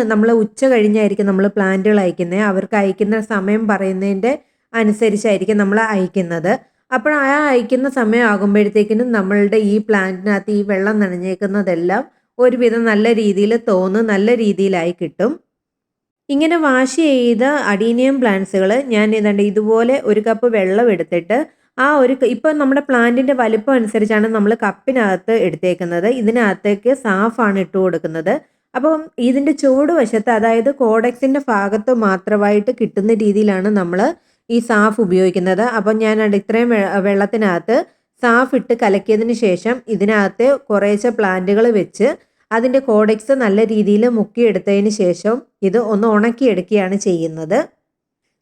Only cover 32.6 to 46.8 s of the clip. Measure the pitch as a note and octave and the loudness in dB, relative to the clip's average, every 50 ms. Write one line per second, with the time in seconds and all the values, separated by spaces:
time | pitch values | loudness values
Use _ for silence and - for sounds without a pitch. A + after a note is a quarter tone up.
32.6 | G#3 B3+ B3 - A3+ A3 - G#3 F#3+ A3 A#3 G#3 A3 G#3 F#3+ G#3+ G#3+ G#3 F#3+ F#3 | 0 -2 -2 -2 -4 -4 -2 -2 0 0 0 2 0 0 2 2 2 0 0 0
33.6 | F#3 G#3+ G#3+ G3 F3+ E3+ F3+ F#3 A3+ D#4 F4 - _ _ _ _ _ - A#3 A#3 | 0 0 0 0 -2 -2 -2 0 0 -2 -2 -6 _ _ _ _ _ -2 -2 -2
34.6 | A#3 - A3+ G#3 G#3 A3 G#3 - A3 F3 F#3 F#3 F#3+ F#3 F3+ F#3+ F3+ F#3+ F#3 F#3 | 0 0 2 2 2 2 2 0 0 2 2 2 2 2 0 0 -2 0 0 0
35.6 | A3+ B3 A3+ A3 F#3 G#3+ A3 A3 A3 G#3+ G#3+ A3 A3 G#3 G3+ G3+ - - G#3+ A3+ | 0 0 -2 -2 0 0 0 0 0 0 0 0 0 0 0 -2 -2 -2 -2 0
36.6 | A#3+ A#3+ A#3 G#3 G3 F3+ F#3+ G3+ F#3 G3+ G3+ G3 G3+ G3+ - G#3+ A3 G3 F3 E3+ | 0 2 0 0 0 0 -2 -2 0 0 0 0 0 -2 -2 -2 0 0 0 -2
37.6 | E3 - A#3 D4+ F#4 - _ _ _ _ _ _ B3 A#3 A3+ A#3+ C4 C4 C#4 A#3 | -2 0 -2 -2 -2 -4 _ _ _ _ _ _ 0 2 2 2 2 0 -2 -2
38.6 | - - A#3 A#3 A#3+ G3+ G3 G3 G3 - G#3+ G#3+ A3+ A#3 A#3 A#3 A#3 F#3+ F3 F3 | -2 -2 -2 0 0 0 0 0 0 0 0 0 0 -2 -2 0 0 0 0 0
39.6 | - A3 B3+ B3 - - A3 E3+ G3+ G#3 A3 G#3 G3 F#3 - - A#3 C4+ C#4 C4 | -2 -4 -4 -4 -4 -6 -4 -2 0 0 2 2 0 0 0 0 2 2 2 0
40.6 | - - G#3 G3 G3+ G3+ G#3 G3+ A#3+ A#3+ A#3+ A3+ G#3 F#3+ F#3 F#3 F#3 F#3+ G3+ A3 | -2 -2 -2 0 2 0 0 0 0 -2 -2 0 0 0 -2 -2 0 0 2 2
41.6 | A3+ A#3+ A3 G3+ E3 - - - G#3 C#4 E4 - _ _ _ _ _ - A3 A3+ | 2 2 2 0 -2 -4 -2 -2 -2 -2 -2 -4 _ _ _ _ _ -4 -2 0
42.6 | A#3+ B3+ B3+ C4+ C4+ B3+ G#3+ G#3+ G#3+ G#3+ A3 G#3+ - - C#4 C4+ A#3+ G#3 G3 G#3 | 0 0 0 0 0 2 2 2 2 2 0 -2 -2 -2 0 0 0 0 2 2
43.6 | A3+ G#3 A3+ G#3+ G3+ G3+ G#3 G#3 A#3 B3 A#3 A3 G3+ - _ A#3 A#3+ A3 F#3+ F#3 | 2 2 2 0 2 2 2 2 2 2 0 0 -2 -2 _ 0 2 2 2 0
44.6 | - G3+ G3 G3+ G3+ A3 G#3 A3 F#3+ F3+ E3+ - - G#3 A#3+ C4+ - _ _ _ | 0 0 0 2 0 0 0 0 0 0 -2 -2 -2 -2 -2 -4 -6 _ _ _
45.6 | G3+ F#3+ F3+ A#3+ A3+ G#3+ G#3+ G3 A3+ A3+ G#3+ G#3 A3 A#3 A#3 - C4+ A#3+ G3 F3+ | -2 0 0 0 0 0 0 0 2 2 2 2 2 0 0 0 0 0 0 0
46.6 | F3+ - G#3+ G#3 | -2 -2 0 0